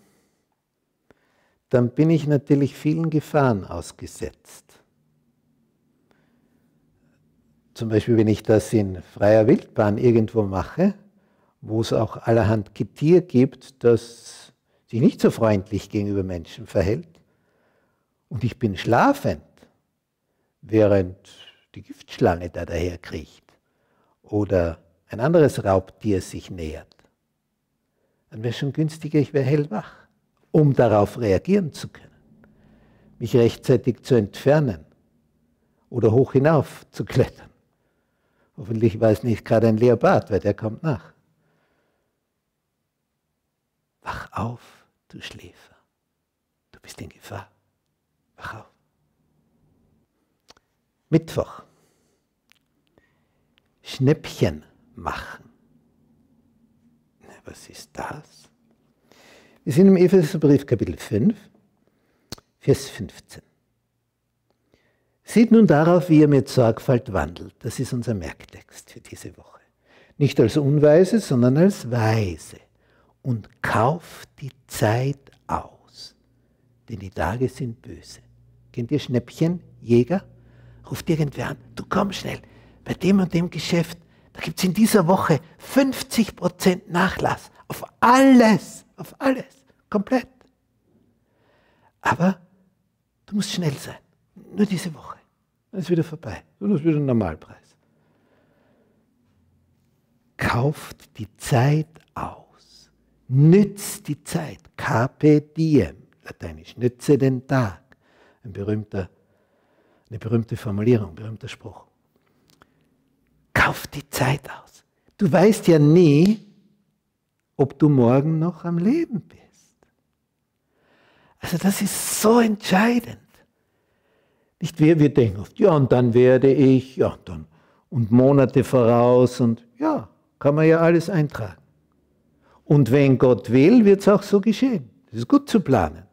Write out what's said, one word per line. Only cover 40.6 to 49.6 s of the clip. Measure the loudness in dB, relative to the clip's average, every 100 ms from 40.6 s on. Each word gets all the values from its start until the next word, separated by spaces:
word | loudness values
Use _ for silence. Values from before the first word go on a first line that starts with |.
| -8 -8
nach. | -8 -8 -12 _ _ _ _ _ _ _ _ _ _ _ _ _ _ _ _ _ _ _ _ _ _ _ _ _ _ _ _ _
Wach | -16 -16 -14
auf, | -10 -10 -12 _ _ _ _ _
du | -20
Schläfer. | -20 -20 -20 _ _ _ _ _ _ _ _ _ _ _ _
Du | _
bist | -20 -20
in | -20
Gefahr. | -20 -18 -16 -18 _ _ _ _ _ _ _ _ _
Wach | -18 -18
auf. | -20 _ _ _ _ _ _ _ _ _